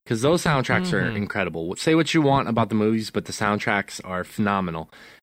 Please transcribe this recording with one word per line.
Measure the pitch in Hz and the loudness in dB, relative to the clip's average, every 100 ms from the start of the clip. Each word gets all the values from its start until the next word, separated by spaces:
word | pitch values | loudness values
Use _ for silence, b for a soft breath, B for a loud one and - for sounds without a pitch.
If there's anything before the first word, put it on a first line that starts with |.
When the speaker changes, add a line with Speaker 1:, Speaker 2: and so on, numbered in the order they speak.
| - | -6
Speaker 1:
'cause | 113 | 0
those | 131 175 | 2 2
soundtracks | 175 143 123 117 92 | 2 0 2 0 0
are | 104 92 | 0 0
Speaker 2:
Mm-hmm. | 104 | -2
Speaker 1:
incredible. | 104 104 92 82 82 | -4 -2 -4 -4 -6
W-, | 95 | -2
say | - 160 | 2 2
what | 165 | 4
you | 165 | 2
want | 143 139 117 | 4 2 2
about | 117 113 | 0 0
the | 113 | 2
movies, | 107 113 110 | 2 2 -2
but | 107 92 | -6 -6
the | |
soundtracks | - 107 104 - 101 98 - 95 | -2 0 0 0 -2 -2 -10 -8
are | 92 | -8
phenomenal. | 90 - 104 101 92 80 80 B B B | -6 -2 0 0 0 -4 -10 B B B